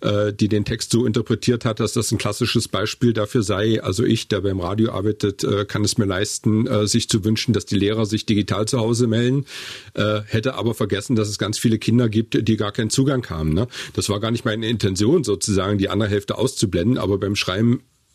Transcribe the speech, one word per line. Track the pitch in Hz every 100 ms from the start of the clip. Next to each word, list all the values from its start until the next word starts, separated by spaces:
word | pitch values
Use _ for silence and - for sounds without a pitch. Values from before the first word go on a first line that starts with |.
äh, | - 104 104
die | 101 104
den | 104
Text | - 110 -
so | 113 120
interpretiert | 117 - 110 - 117
hat, | 123 110
dass | 110
das | 117 -
ein | 107
klassisches | 110 104 120 120 -
Beispiel | 95 107 - 120
dafür | 110 104 127
sei. | 98 98 110 107
Also | 107 92
ich, | 127 113 -
der | 101
beim | 98 95
Radio | 87 107 113
arbeitet, | 98 104 101 104 98
äh, | - 101 101
kann | 104
es | 104 -
mir | 98
leisten, | 92 104 - 110 107 123
äh, | 107 104
sich | 117 -
zu | 110
wünschen, | 107 110 -
dass | 101
die | - 98
Lehrer | 101 110 104
sich | 107 -
digital | 104 - 95 107
zu | 127
Hause | 110 117 120
melden, | 110 123 143 - - - - -
äh, | - 107 107 107
hätte | 113 131
aber | 98 113
vergessen, | 107 107 101 -
dass | 110 104
es | 104
ganz | 104 -
viele | 120 110
Kinder | - 117 120
gibt, | 107 113 131 117
die | 107
gar | 104
keinen | - 107
Zugang | - 135 131 -
haben, | 80 78
ne? | 82 117 - -
Das | - 98
war | 101
gar | 110
nicht | 117
meine | 117 110
Intention, | 110 110 98 95 107 175
sozusagen | 110 95 - 95 92 104
die | 95
andere | 95 104
Hälfte | 101 - -
auszublenden, | 123 - 104 87 98 131
aber | 95 98
beim | 98 101
Schreiben | - 95 117 127 - _ _